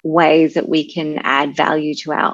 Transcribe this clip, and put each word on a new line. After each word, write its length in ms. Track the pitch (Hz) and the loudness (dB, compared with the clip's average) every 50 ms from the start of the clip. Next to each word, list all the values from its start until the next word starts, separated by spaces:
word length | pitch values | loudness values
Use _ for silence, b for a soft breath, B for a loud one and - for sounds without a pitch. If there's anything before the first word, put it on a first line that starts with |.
| - | -4
ways 480 | 160 156 170 165 156 156 165 160 156 | 0 2 4 4 6 6 6 4 2
that 160 | - 170 - - | 0 -2 -2 -2
we 160 | 160 156 147 - | -2 -2 -2 -4
can 260 | - 170 156 151 151 - | -6 -6 -6 -6 -6 -4
add 340 | - - 135 139 143 143 139 | -2 -2 0 0 -2 -2 -2
value 380 | - - - 156 156 151 151 143 | -2 0 0 0 0 -2 -4 -6
to 180 | - - 156 | -6 -6 -6
our 180 | 151 - - - | -2 -2 -2 -2